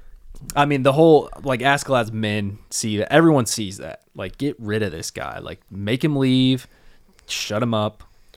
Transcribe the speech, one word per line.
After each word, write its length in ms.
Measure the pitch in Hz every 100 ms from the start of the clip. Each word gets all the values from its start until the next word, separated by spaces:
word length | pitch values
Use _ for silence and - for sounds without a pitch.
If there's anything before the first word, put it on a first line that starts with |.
| - - - - - 143
I 100 | 143
mean, 180 | 143
the 100 | 131
whole, 360 | 135 165 151 82 -
like, 160 | 135 127
Askeladd's 520 | 127 143 139 131 113
men 460 | 110 110 104 101 101 -
see 280 | - 113 104
that. 140 | 104
Everyone 320 | 143 165 147 110
sees 320 | - 104 95
that. 240 | 78 - _ -
Like, 220 | 95 -
get 180 | 139 -
rid 220 | 107 107
of 100 | 104
this 200 | 80 -
guy. 280 | - - -
Like, 220 | - - _
make 340 | 95 101 127
him 120 | 156 143
leave. 520 | 135 127 131 131 - _ - - _ _ -
Shut 340 | - - 104
him 120 | 120
up. 300 | 110 107 - - _ _